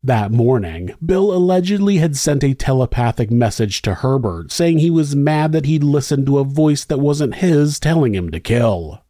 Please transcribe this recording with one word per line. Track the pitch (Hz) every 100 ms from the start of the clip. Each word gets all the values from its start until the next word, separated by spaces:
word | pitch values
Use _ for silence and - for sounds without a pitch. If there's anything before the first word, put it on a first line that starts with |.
That | 131 117 101
morning, | 117 120 127 92 82 90 -
Bill | 165 190 202
allegedly | 180 180 185 180 202 202 196
had | 165 139
sent | - 143
a | 139
telepathic | 135 - 131 127 - 120 - 110
message | 117 117 - 110 -
to | - 92
Herbert | 127 135 113 85 82
saying | - 170 160
he | 165
was | 165 151
mad | 143 143 151 156
that | 156 139
he'd | 160
listened | 143 143 135 139
to | 139 139
a |
voice | 139 139 156 147 -
that | 147
wasn't | 143 147 143
his | - 185 151 147 143
telling | 147 165 135
him | 98 87
to | 80
kill. | - 120 117 95 80 95 _